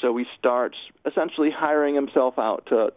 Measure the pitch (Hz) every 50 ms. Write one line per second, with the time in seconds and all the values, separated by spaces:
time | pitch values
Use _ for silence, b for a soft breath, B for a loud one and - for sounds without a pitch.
0 | - 123 117 123 123 - - - - 139 123 123 123 - - - - - - _
1 | - - - 196 160 165 - - 151 151 143 - 160 147 151 151 147 143 143 143
2 | 139 135 - 143 131 127 - - 110 110 98 - - - 131 113 110 - -